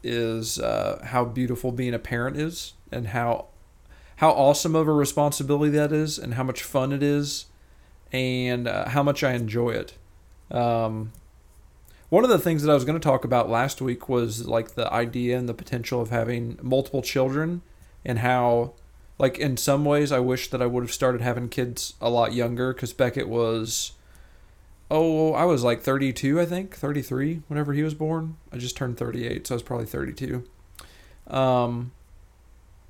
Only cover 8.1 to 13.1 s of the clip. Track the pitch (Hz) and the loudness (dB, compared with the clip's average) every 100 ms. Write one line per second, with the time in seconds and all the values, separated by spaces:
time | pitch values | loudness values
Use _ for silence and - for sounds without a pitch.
8.1 | 131 127 127 127 123 120 98 98 139 143 | -2 -2 0 0 -2 -2 -2 -2 2 2
9.1 | 139 139 123 110 117 120 113 - - - | 2 0 0 -2 0 0 -2 -6 -14 -20
10.1 | - - - - 123 120 117 110 110 110 | -20 -20 -20 -6 -2 2 2 0 -4 -10
11.1 | - - - - - - - - - - | -12 -20 -20 -20 -20 -20 -20 -20 -20 4
12.1 | 180 247 185 175 160 147 143 131 160 156 | 4 6 4 4 2 4 4 4 0 2